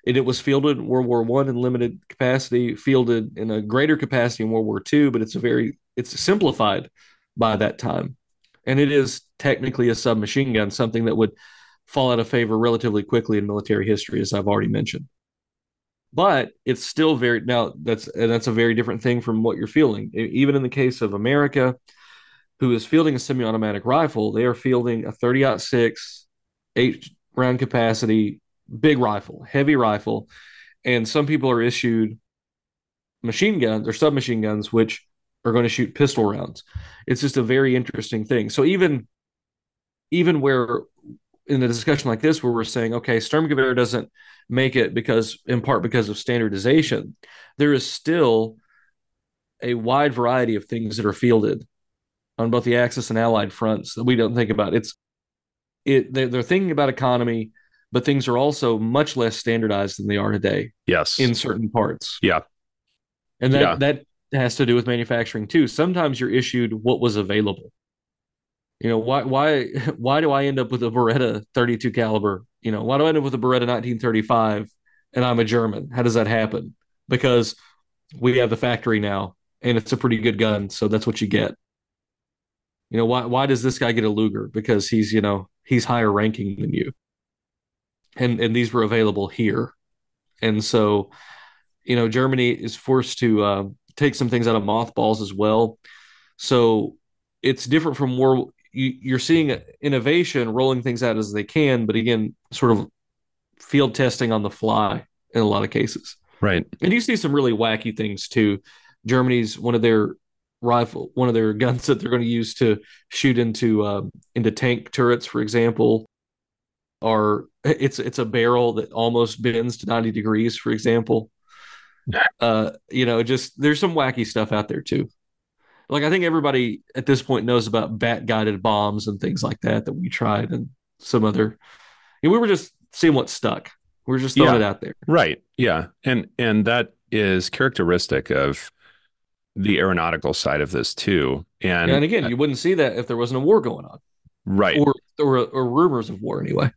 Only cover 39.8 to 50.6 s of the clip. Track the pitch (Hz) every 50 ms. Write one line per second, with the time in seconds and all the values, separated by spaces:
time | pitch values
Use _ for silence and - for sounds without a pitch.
39.8 | _ _ _ _ _ _ 151 175 170 175 170 147 135 139 135 127 120 113 120 -
40.8 | - _ _ _ _ - - _ _ _ _ _ _ - 143 131 127 117 117 117
41.8 | 113 156 147 139 - 131 117 113 - 156 160 156 - 123 117 113 110 - - 123
42.8 | 117 113 117 120 - - 120 113 110 - - 151 165 147 147 135 131 131 127 123
43.8 | 123 110 120 113 101 - _ _ - - - - _ _ - 127 135 131 - 135
44.8 | 110 - - 117 113 - 117 113 110 110 - - _ - 123 120 107 139 131 101
45.8 | 170 117 104 123 110 101 104 - - - 120 120 113 104 101 98 98 123 143 160
46.8 | 156 - 120 104 104 - - _ - - - - - - _ - 143 147 143 131
47.8 | 123 - - - _ 151 165 170 151 123 113 110 110 113 110 _ _ _ _ _
48.8 | _ _ _ _ _ _ _ _ _ _ _ _ _ _ _ _ - 123 120 117
49.8 | 110 117 127 143 147 147 123 120 120 120 127 131 123 117 110 101